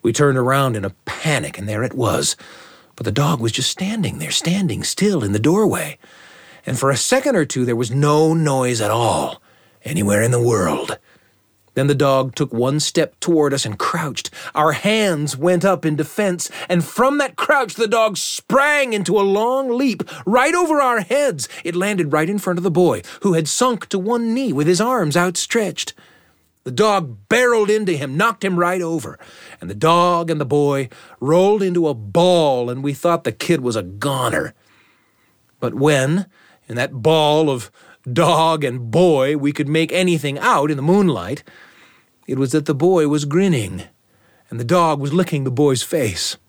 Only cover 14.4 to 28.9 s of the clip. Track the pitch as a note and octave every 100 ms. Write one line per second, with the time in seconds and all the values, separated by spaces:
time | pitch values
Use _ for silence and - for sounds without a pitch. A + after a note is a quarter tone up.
14.4 | - - D#3 D3 G#3 A3 G#3 D#3+ D3+ C3
15.4 | E3 F3+ F#3+ F3 D#3+ D3+ D3+ - G3+ F3+
16.4 | - - - F3+ D#3+ - B3+ C#4+ C4+ -
17.4 | - D4 A#3 - A3+ A3+ A3 F#3+ - -
18.4 | _ C4 C#4+ D4 C4 G#3+ E3+ G3+ G3 G3
19.4 | A#3 C4 C4+ A#3+ C#4 G3+ - - - A#3+
20.4 | C#4 F4 F4 D4+ C4 A#3 F3+ C4 C#4+ D#3+
21.4 | - - D#3+ F3 G3 G#3 D#3 D3+ D#3+ G#3
22.4 | F#3+ F3 F#3 D#3+ F3 G#2 - - G3 E3
23.4 | D#3 - B3+ A3+ - G3 F#3 A#3+ A#3 A#3
24.4 | C4+ C3+ D3+ F3+ A3+ B3+ D#3+ D#3 F3+ F3+
25.4 | - A#3 G3+ - - - _ _ _ _
26.4 | _ _ - B2 G#3+ G3 D3+ G#2+ _ A3+
27.4 | B3 A#3 G3+ G#3+ G3+ D#3 C3+ C#3 A3 G#3+
28.4 | G3 F3 F3 F#3 E3+